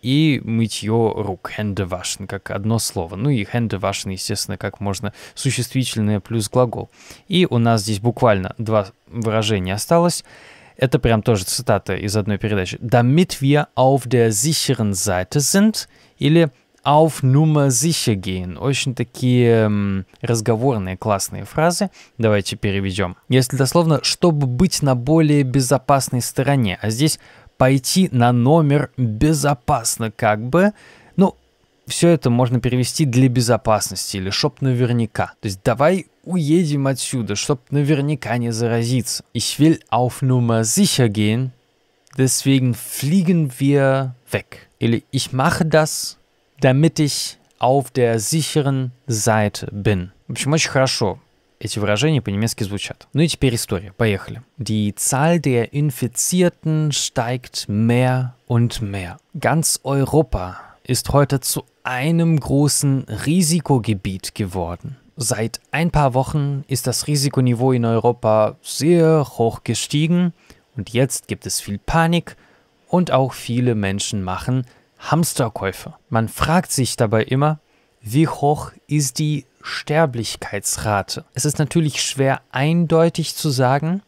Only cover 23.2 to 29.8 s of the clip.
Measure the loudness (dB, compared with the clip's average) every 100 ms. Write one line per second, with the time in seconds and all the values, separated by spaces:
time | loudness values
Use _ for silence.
23.2 | _ 2 2 0 0 2 2 2 0 0
24.2 | 0 2 0 0 0 0 0 0 2 2
25.2 | 4 2 2 0 0 0 2 0 0 -4
26.2 | -4 -2 0 2 0 -2 -4 0 0 0
27.2 | -8 -20 -20 _ 2 4 2 0 2 2
28.2 | 4 4 4 4 4 2 0 -4 -4 0
29.2 | 2 2 0 -2 -2 -2